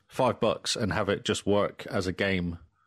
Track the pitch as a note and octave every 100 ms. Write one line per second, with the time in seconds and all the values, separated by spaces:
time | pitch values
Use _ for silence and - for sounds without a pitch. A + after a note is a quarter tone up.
0 | _ - B2+ G2+ A2+ D#2 - - G#2+ G#2
1 | G2 F#2 - G#2 - G2+ F#2+ - - G#2+
2 | F#2 E2+ G2 F#2+ F2 E2+ - _